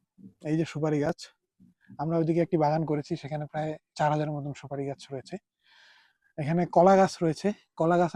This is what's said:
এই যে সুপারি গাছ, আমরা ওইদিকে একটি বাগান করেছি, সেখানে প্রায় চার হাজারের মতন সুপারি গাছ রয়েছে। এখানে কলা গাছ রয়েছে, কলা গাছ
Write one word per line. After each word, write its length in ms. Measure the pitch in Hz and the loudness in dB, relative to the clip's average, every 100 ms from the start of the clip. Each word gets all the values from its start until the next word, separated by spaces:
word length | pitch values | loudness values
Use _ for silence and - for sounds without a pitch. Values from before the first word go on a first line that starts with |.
| _ _ - _ 156 | _ _ -20 _ -4
এই 60 | 160 | -2
যে 60 | 160 | -2
সুপারি 280 | 151 156 151 | -2 -2 0
গাছ, 160 | 147 180 - _ _ _ - _ _ 131 | -2 -4 -10 _ _ _ -20 _ _ -8
আমরা 140 | 147 170 | -2 0
ওইদিকে 220 | 160 170 165 | 2 2 2
একটি 120 | 170 | 2
বাগান 180 | 147 156 151 | 2 2 0
করেছি, 240 | 151 147 165 | -4 -4 -8
সেখানে 220 | 139 151 147 | -6 -8 -8
প্রায় 200 | 156 156 156 _ - | -6 -8 -8 _ -2
চার 120 | 151 | 0
হাজারের 200 | 151 151 147 | 0 -2 -4
মতন 180 | 143 - | -8 -10
সুপারি 240 | 139 139 139 | -10 -8 -8
গাছ 120 | 135 - | -8 -10
রয়েছে। 240 | 135 - 185 _ _ _ _ _ _ _ _ _ - | -12 -10 -14 _ _ _ _ _ _ _ _ _ -8
এখানে 240 | 143 170 175 - | -2 0 2 6
কলা 180 | 180 196 | 6 8
গাছ 140 | 190 - | 6 2
রয়েছে, 240 | 170 151 196 214 _ - | -2 -2 -4 -6 _ -2
কলা 160 | 165 175 | 2 4
গাছ 120 | 175 | 2